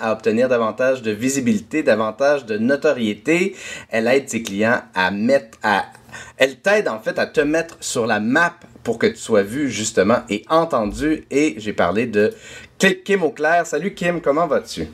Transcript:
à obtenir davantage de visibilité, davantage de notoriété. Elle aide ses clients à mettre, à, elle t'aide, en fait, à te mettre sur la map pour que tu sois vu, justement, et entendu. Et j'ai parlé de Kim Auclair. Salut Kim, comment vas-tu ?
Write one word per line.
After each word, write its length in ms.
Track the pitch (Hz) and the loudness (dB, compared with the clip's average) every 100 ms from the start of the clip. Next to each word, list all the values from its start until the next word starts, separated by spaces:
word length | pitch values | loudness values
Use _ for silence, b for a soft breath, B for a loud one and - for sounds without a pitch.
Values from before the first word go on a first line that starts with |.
à 100 | 113 | -2
obtenir 380 | 110 - 110 127 | -2 0 2 2
davantage 500 | 120 113 104 131 131 | 2 0 0 0 0
de 100 | 110 | -2
visibilité, 720 | 104 127 139 120 104 - 151 | -2 -2 0 0 0 0 -2
davantage 600 | 143 107 107 - 139 147 | 2 2 2 0 0 0
de 140 | 117 107 | -2 -2
notoriété. 1000 | 117 143 151 127 110 104 - 170 196 B B B B | 0 2 2 0 -2 -4 0 0 0 B B B B
Elle 180 | 113 113 | -2 2
aide 220 | 139 135 | 2 0
ses 140 | 117 | -6
clients 400 | 113 98 110 120 - | -4 -2 2 0 -2
à 160 | 92 92 | -2 0
mettre, 460 | 101 113 139 - - | 0 2 2 0 -6
à, 240 | 110 98 - - B B B - | 0 0 0 -12 B B B 0
elle 200 | 131 131 | 0 0
t'aide, 320 | 196 214 190 | 0 2 2
en 120 | 110 | -4
fait, 180 | 175 175 | -6 -2
à 60 | |
te 160 | 113 - | -2 0
mettre 380 | 147 165 165 - | 0 0 -4 -8
sur 260 | - 131 117 | -6 -2 0
la 140 | 107 | 0
map 340 | 107 147 170 - - - | 2 2 2 -2 -20 -14
pour 140 | - 117 | -6 0
que 80 | 110 | 0
tu 100 | - | 0
sois 260 | - 110 | 0 0
vu, 280 | 98 127 143 | 2 -2 -4
justement, 480 | 101 107 - 95 120 - | -4 -4 0 2 2 0
et 160 | 101 - | -6 0
entendu. 720 | 160 165 127 104 104 147 156 - | 0 2 0 -2 -2 -2 -2 -2
Et 240 | 135 151 110 | 0 0 -2
j'ai 160 | 104 | -6
parlé 320 | 95 87 98 | 0 0 2
de 300 | 123 104 107 B B B B - 190 185 | 0 2 2 B B B B 0 0 0
Kim 200 | - 196 | -2 0
Auclair. 420 | 160 120 151 170 165 | 0 0 0 2 0
Salut 260 | 151 190 | -4 -6
Kim, 280 | 190 175 170 | -4 -4 -2
comment 260 | 151 143 170 | 0 0 2
vas-tu ? 400 | 127 - - 78 | 0 -2 -10 -10